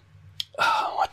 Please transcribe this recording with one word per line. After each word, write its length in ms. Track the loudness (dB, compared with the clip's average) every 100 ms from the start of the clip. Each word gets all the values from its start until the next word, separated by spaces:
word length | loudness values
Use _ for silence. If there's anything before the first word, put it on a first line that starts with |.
| -20 -20 -18 -12 -8 0
<sighs> 40 | 2 2 0 -2
What 140 | -2